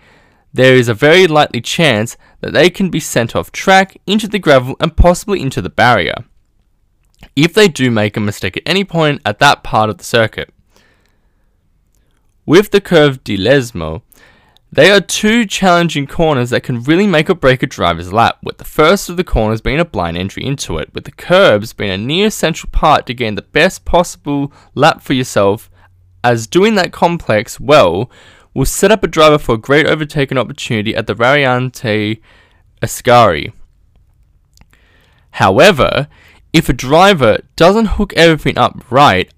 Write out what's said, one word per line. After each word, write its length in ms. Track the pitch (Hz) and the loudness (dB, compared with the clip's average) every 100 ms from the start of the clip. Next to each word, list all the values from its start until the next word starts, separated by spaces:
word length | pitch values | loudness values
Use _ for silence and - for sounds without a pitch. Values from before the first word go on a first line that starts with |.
| _ _ _ _ _ | _ _ _ _ _
there 220 | - 131 | 2 4
is 140 | 127 120 | 4 2
a 60 | |
very 320 | 107 147 180 185 | 0 2 4 4
likely 340 | 151 147 123 | 2 0 -4
chance 560 | - - 160 107 113 - _ _ | -6 -2 0 0 -4 -10 _ _
that 120 | 95 | -4
they 180 | 95 175 | 0 0
can 200 | - 185 | 0 -4
be 100 | 165 | -4
sent 360 | - - 113 92 | -4 -4 -2 -4
off 160 | 82 | -6
track 460 | - - 190 190 - - | -6 2 2 2 -6 -4
into 200 | 214 208 | -4 -2
the 120 | 208 | -2
gravel 380 | 165 135 123 - | 2 2 2 -4
and 160 | 160 - | -4 2
possibly 440 | 175 180 - 196 | 2 2 -2 -4
into 220 | 131 120 | -4 -6
the 80 | 87 | -6
barrier, 540 | - 117 113 71 50 - _ _ _ _ _ _ _ _ _ - - | 0 2 2 0 -6 -14 _ _ _ _ _ _ _ _ _ -8 -2
if 180 | 165 | 0
they 140 | - 208 | 2 2
do 200 | 143 131 | 2 -2
make 240 | 113 104 117 | 0 -2 -4
a 40 | |
mistake 360 | 101 - 95 - | -6 -6 -8 -8
at 80 | - | -4
any 160 | 185 | -4
point 400 | 196 170 151 143 | -4 -2 -2 -2
at 140 | 107 107 | -6 0
that 240 | 143 - | 0 0
part 260 | - 117 107 | -2 -2 -2
of 100 | 101 | -4
the 60 | |
circuit. 480 | - 120 110 - 73 _ _ _ _ _ _ _ _ _ _ _ _ _ _ _ _ _ _ _ | -4 0 0 -4 -14 _ _ _ _ _ _ _ _ _ _ _ _ _ _ _ _ _ _ _
With 280 | - 160 208 | 2 2 2
the 80 | 202 | -2
Curve 420 | - 170 147 127 | 2 2 2 0
di 160 | - 98 | -6 -4
Lesmo, 640 | 95 143 117 87 80 80 - _ _ _ _ _ _ | 0 0 0 -8 -8 -10 -14 _ _ _ _ _ _
they 180 | - 170 | 2 4
are 100 | 202 | 2
two 440 | - - 208 233 | 0 -2 0 0
challenging 640 | 214 - 190 175 170 151 139 | -2 -2 0 2 0 -4 -6
corners 440 | - 160 139 123 | -2 -2 0 -2
that 120 | 117 | -4
can 200 | - 120 | -4 -6
really 240 | 123 170 208 | -2 0 2
make 220 | 156 156 | 0 0
or 60 | |
break 280 | 180 135 131 | 0 0 0
a 40 | 135 | -4
driver's 460 | - 87 82 90 | -4 -4 -4 -4
lap, 260 | 101 110 - | 0 0 -2
with 140 | - - | -12 -14
the 80 | |
first 460 | - - 156 196 - | -8 0 2 2 -2
of 80 | 175 | -8
the 40 | |
corners 380 | 180 139 107 110 | -4 -2 -2 -4
being 180 | 117 139 | -4 -4
a 60 | |
blind 320 | 170 101 85 85 | -4 -6 -6 -6
entry 280 | 95 - | -8 -8
into 340 | 120 139 - 80 | -8 -8 -8 -8
it, 140 | - | -10
with 100 | - | -14
the 80 | - | -16
curbs 640 | - - 180 185 104 110 | -16 0 2 4 2 -2
being 160 | - 104 | -8 -8
a 80 | 95 | -6
near 300 | 117 165 214 | -6 -2 -2
essential 420 | - 160 160 - | -2 -4 -6 -6
part 340 | - 165 135 - | -2 2 0 -2
to 80 | |
gain 200 | 117 113 | -8 -6
the 80 | 101 | -8
best 420 | - 143 175 - | -4 0 0 -2
possible 680 | - 170 175 - 151 143 143 - _ | -2 -2 -2 -8 -8 -6 -6 -10 _
lap 280 | - 156 - | 0 0 0
for 100 | - | -4
yourself, 580 | 131 127 - 101 104 - _ _ _ _ _ | -4 -2 0 0 0 -8 _ _ _ _ _
as 220 | 123 117 113 | -2 -2 0
doing 280 | 170 208 214 | 0 2 0
that 140 | 175 | -4
complex 720 | - 175 170 - 107 110 - | -2 -2 -2 -2 -4 -4 -8
well 500 | 117 147 95 87 120 _ - _ _ | 2 4 4 0 -6 _ -20 _ _
will 100 | 139 | -6
set 260 | 131 - 196 | -6 0 0
up 140 | 220 | 2
a 40 | 202 | 0
driver 280 | 160 156 147 | 2 4 4
for 200 | - 113 | 0 -4
a 20 | |
great 280 | 110 143 147 | 0 2 2
overtaking 520 | 156 147 151 135 131 | -2 -4 -4 -4 -4
opportunity 580 | 104 - - 117 104 - | -6 -10 -6 -4 -4 -4
at 100 | 107 | -6
the 80 | |
Variante 1080 | 107 120 147 135 123 127 - 110 107 104 110 _ _ _ _ _ _ | 0 2 2 0 -2 -4 -6 -4 -4 -4 -8 _ _ _ _ _ _
Ascari. 720 | 113 - - 120 107 78 110 - - _ _ _ _ _ _ _ _ _ _ _ _ _ _ _ _ | -10 -4 4 6 6 2 -6 -14 -20 _ _ _ _ _ _ _ _ _ _ _ _ _ _ _ _
However, 760 | - 101 101 185 151 101 - 143 _ _ _ _ | -2 0 4 4 4 0 -2 -6 _ _ _ _
if 160 | 160 - | -2 -2
a 60 | |
driver 640 | 131 123 156 196 185 120 - - - | -4 0 4 4 4 2 2 -4 2
doesn't 400 | 165 214 214 - | 2 4 0 -2
hook 160 | 208 | -2
everything 460 | - 165 156 143 - | 2 2 2 -2 -2
up 260 | 123 - - | -2 -4 -2
right, 420 | 123 143 92 - | 2 4 2 -4